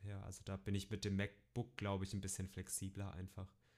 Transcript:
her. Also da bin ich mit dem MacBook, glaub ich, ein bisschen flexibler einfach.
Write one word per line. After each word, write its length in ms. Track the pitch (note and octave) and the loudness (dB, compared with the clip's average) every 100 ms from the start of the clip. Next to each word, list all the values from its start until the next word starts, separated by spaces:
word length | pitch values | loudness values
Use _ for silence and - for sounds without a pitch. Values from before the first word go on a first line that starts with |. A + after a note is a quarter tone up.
her. 200 | G2 G2 | -6 -6
Also 180 | G2 G2 | -6 -6
da 140 | - G2 | -4 -2
bin 180 | G#2 G2+ | 2 2
ich 140 | G2 | 2
mit 160 | G#2 G#2 | 0 4
dem 100 | G2 | 4
MacBook, 600 | G#2 - - - - - | 2 -2 -6 -2 -2 0
glaub 260 | G2+ G2 | 2 2
ich, 100 | F#2+ | 2
ein 80 | G2+ | 0
bisschen 260 | G2 - F#2+ | 0 0 -2
flexibler 680 | - F#2 - G2 G2 G2 | -4 -4 -2 -2 -2 -4
einfach. 400 | - F#2 - G2 - _ | -4 -6 -6 -8 -10 _